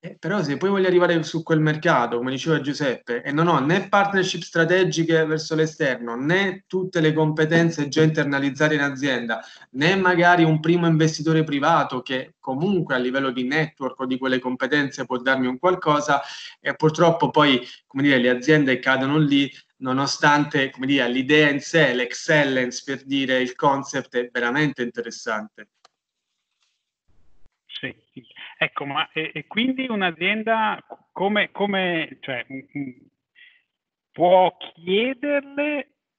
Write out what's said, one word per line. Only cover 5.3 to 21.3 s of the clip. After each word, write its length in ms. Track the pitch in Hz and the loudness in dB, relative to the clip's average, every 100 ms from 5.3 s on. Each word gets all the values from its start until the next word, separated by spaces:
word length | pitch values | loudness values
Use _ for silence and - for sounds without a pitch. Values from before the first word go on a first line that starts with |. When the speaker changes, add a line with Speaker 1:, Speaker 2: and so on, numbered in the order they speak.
| 156 156 | -2 -4
Speaker 1:
l'esterno, 600 | 156 156 156 147 120 117 117 | -2 -2 0 -4 -2 -6 -4
né 480 | 139 180 196 190 _ | 0 0 0 -4 _
tutte 340 | 185 185 175 | -4 -2 0
le 120 | 156 | 2
competenze 760 | 156 156 156 156 165 170 165 143 | 2 0 2 2 4 2 0 -4
già 160 | 131 | 2
internalizzate 720 | 156 156 139 139 139 135 151 | 2 2 -2 0 -2 0 0
in 60 | 156 | 2
azienda, 640 | 143 135 139 123 117 117 - - - | -2 -2 -2 -2 -4 -6 -8 -20 -14
né 220 | 127 156 | -2 2
magari 480 | 190 185 180 175 175 | 2 2 4 6 6
un 160 | 165 156 | 4 4
primo 300 | 160 175 165 | 2 2 4
investitore 560 | 160 160 156 156 160 | 4 2 0 0 0
privato 580 | 156 143 147 165 139 131 | 0 0 2 2 0 -6
che 320 | - 131 127 _ | -6 -6 -6 _
comunque 560 | - 135 180 190 - 131 | -8 -4 0 0 0 -2
a 20 | |
livello 320 | 123 131 135 | -2 -2 -4
di 140 | 127 | -4
network 560 | 127 147 156 _ 131 - | -4 -2 -2 _ -10 -6
o 60 | 127 | -6
di 120 | 127 | -4
quelle 220 | 131 127 | -2 -2
competenze 680 | 127 127 131 147 143 - 127 | -2 -6 -2 -2 -2 -6 -8
può 120 | 127 | -4
darmi 280 | 123 135 127 | -2 0 -2
un 140 | 127 | 0
qualcosa, 600 | 180 180 165 147 147 139 - - - - | 0 0 0 0 2 -2 -2 -14 -18 -12
e 160 | - | -8
purtroppo 560 | - 156 151 170 165 139 | 0 0 4 2 4 0
poi, 340 | 151 147 127 - - _ | 4 4 2 -2 -20 _
come 160 | 135 | -2
dire, 160 | 143 131 | 2 4
le 120 | 123 | 2
aziende 500 | 123 123 156 135 127 | 0 2 4 4 0
cadono 380 | 131 131 135 151 | 0 0 2 2
lì, 300 | 151 139 139 - _ _ | 4 2 0 -4 _ _
nonostante, 960 | 131 131 139 - 156 143 147 147 135 | -4 -2 -2 2 4 4 2 -2 -2
come 160 | 131 135 | -4 -2
dire, 220 | 139 120 | 0 0
l'idea 400 | 123 127 | -2 2